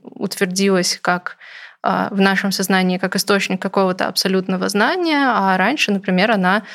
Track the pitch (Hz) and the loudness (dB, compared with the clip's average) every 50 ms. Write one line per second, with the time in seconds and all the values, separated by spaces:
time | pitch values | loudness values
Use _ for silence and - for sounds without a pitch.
0 | - - - - 208 190 - - 202 185 185 190 196 196 190 180 180 - - - | -18 -20 -10 -8 -8 -8 -4 -4 -4 -4 0 0 2 4 4 2 2 0 -2 -2
1 | - - 180 175 - - - - - - - - - - - _ - 202 190 190 | 0 0 0 0 -4 -8 -14 -14 -20 -20 -20 -20 -20 -20 -20 _ -2 0 0 0
2 | 190 - 208 196 196 196 196 190 - 196 185 - 190 185 196 185 185 185 180 180 | -2 -2 2 2 4 4 4 2 0 -2 -2 -2 0 0 2 2 2 2 0 0
3 | - 180 - 196 - - 208 196 190 - 190 185 - 190 - 196 190 185 180 190 | -2 -4 -4 -4 0 0 0 0 0 -2 -4 -4 -4 -2 0 0 0 0 0 -2
4 | - - - - - 196 190 190 185 - 190 180 190 196 196 202 220 269 339 381 | -2 -2 -2 -2 -2 0 0 -2 0 -2 -2 -2 -2 -2 0 0 0 2 0 0
5 | 349 330 302 285 277 254 226 196 196 190 185 185 185 214 285 311 - - 202 196 | 0 0 2 2 2 2 2 2 2 2 2 2 2 0 0 0 0 0 0 -2
6 | 196 - 185 180 190 240 226 196 185 180 190 214 190 - - | 0 0 2 2 4 4 2 2 2 2 2 0 -2 -6 -14